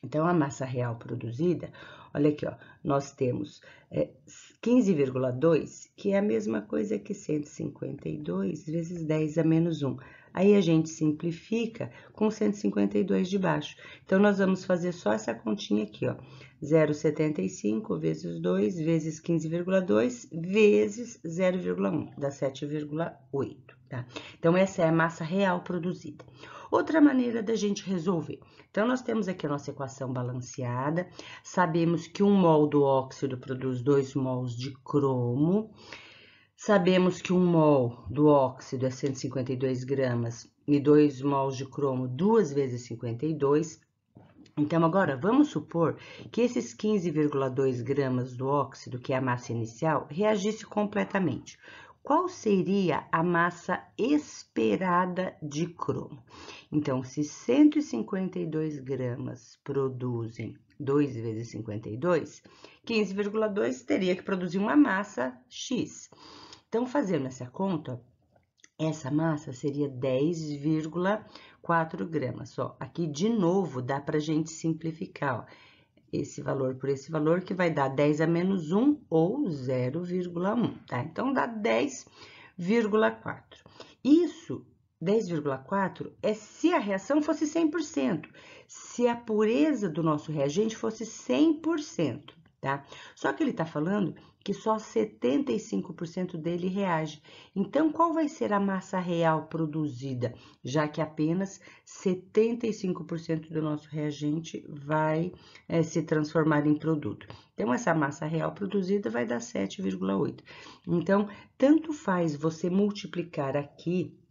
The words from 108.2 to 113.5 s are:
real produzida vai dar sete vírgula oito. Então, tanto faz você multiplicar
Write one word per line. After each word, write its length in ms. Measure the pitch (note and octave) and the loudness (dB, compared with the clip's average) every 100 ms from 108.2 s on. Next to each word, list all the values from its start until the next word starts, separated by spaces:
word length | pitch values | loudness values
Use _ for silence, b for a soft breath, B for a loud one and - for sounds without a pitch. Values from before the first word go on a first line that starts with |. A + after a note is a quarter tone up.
real 280 | D#3 D#3+ D#3 | -4 -2 -2
produzida 580 | D#3+ G3+ G3+ F3+ G3+ A3+ | -4 -4 -2 0 0 0
vai 160 | A#3 A#3 | -4 -2
dar 140 | A#3+ | -4
sete 420 | A#3 G3+ G3 - | -4 -4 -4 -4
vírgula 340 | F#3+ F#3 F#3+ G3 | -6 -2 -2 0
oito. 260 | - - - B B B - | -2 -6 -16 B B B -2
Então, 400 | E3+ E3 G3 G#3 B B _ | -2 2 2 2 B B _
tanto 340 | C4 D#4+ D#4 | 6 6 4
faz 420 | D4+ - F3+ E3+ | -8 -2 0 0
você 360 | C#3+ D#3+ D#3+ F3+ | 0 -2 -2 -2
multiplicar 880 | F#3 G#3 G3+ E3+ F3 E3 - C#3 | 2 0 -2 -8 -8 -8 -6 -2